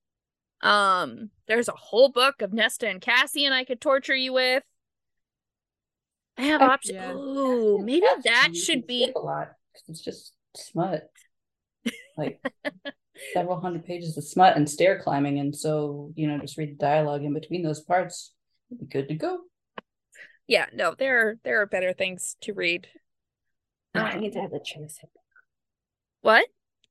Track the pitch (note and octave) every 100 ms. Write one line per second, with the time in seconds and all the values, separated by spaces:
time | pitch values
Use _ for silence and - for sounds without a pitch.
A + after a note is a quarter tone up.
0 | _ _ _ _ _ _ G#3 G#3 G3 F#3
1 | C#3+ A2+ A2 _ - A3+ A#3+ - - G#3+
2 | C4+ A#3+ C4+ C4 G3 A3 A3+ - A3 F#3
3 | - B3 C#4 D4 C#4+ C4 C4 B3 D4+ C4+
4 | C4+ C4 C4 B3+ B3+ C4 - _ _ _
5 | _ _ _ _ _ _ _ _ _ _
6 | _ _ _ - C#4 D4+ C4 C4+ - F#3+
7 | F#3 C4+ C#4 C#4 C4+ B3 G#3+ G#3 G3+ D4+
8 | A4+ B4 A#3 A#3 D4 E4+ - D4 A#3 B3
9 | A#3 - D#3 D3 D3+ - _ - - D#3+
10 | - - - _ _ - - E3 F#3+ E3+
11 | - _ _ _ _ _ _ _ - -
12 | - - C#3+ - C4 - - F#3 - -
13 | _ - - F3+ F3 E3+ F3+ E3+ E3+ F3
14 | E3+ D3+ D3 F#3+ F#3 D#3 D3 - F3 F#3
15 | - C#3+ C#3+ C#3+ C#3+ D3+ D#3 D3+ D3 C#3+
16 | D3 D#3 D3+ D3 C#3+ - D3+ C#3+ C#3+ D3+
17 | D3+ D3 D3 D3+ - F3 D#3+ D3 - F3+
18 | E3+ - - _ _ _ - A#3+ - C3+
19 | C#3 D#3 E4+ F4+ - _ _ - - _
20 | _ - - _ - G3 - - F3+ -
21 | C4+ B3 A3 A3+ - A#3 G3+ F#3+ F#3 F3+
22 | F#3 F3+ - - - G3 F3 F3 - -
23 | _ _ _ _ _ _ _ _ _ -
24 | A3 F#3 G#3+ F#3 F#3+ C#3+ - D3+ D3+ -
25 | - _ _ _ _ _ _ _ _ _
26 | _ _ - A3+ - _ _ _ _